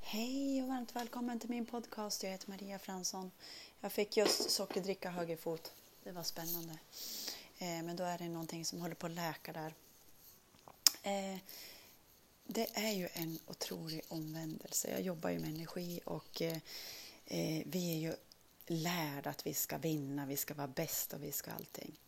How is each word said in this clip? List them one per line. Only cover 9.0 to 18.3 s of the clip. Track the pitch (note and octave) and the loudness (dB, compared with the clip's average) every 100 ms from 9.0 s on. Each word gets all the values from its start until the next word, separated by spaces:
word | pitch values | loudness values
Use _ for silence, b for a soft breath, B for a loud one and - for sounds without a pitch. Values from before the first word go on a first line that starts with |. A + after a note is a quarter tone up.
| F3 | -4
att | |
läka | E3 E3+ D3+ - | 0 0 -2 -6
där. | E3 D#3 D#3 - - - - - - - - - - - - | -4 -4 -6 -18 -20 -20 -20 -20 -20 -20 -20 -20 4 4 4
Eh, | - G3 F#3+ F#3+ F#3 B B B B B - - - - - | -2 0 0 -4 -8 B B B B B -20 -20 -20 -20 -4
det | E3+ G#3+ | 0 0
är | - G#3+ | 2 2
ju | G3+ F3 | 2 0
en | - D#3+ D#3+ - | 0 0 -2 -6
otrolig | - - F3+ E3 D#3+ - | -6 -4 -4 -4 -4 -4
omvändelse. | E3 D#3 D#3+ D#3+ D#3+ - - - | -4 -4 -4 -4 -4 0 0 2
Jag | - | 2
jobbar | F#3 E3+ F3+ | 0 2 2
ju | F3 | 2
med | D#3+ | 0
energi | D#3 E3 - F3 F3 - | -2 -4 -4 -4 -4 -2
och, | E3 - - | -4 -4 0
eh, | E3 E3 B B B B B B - | 0 0 B B B B B B -4
eh, | E3+ E3 D#3+ D3 | 0 2 2 2
vi | F3 F3 | 0 2
är | D#3+ | 2
ju | D#3+ - - | 2 -2 -8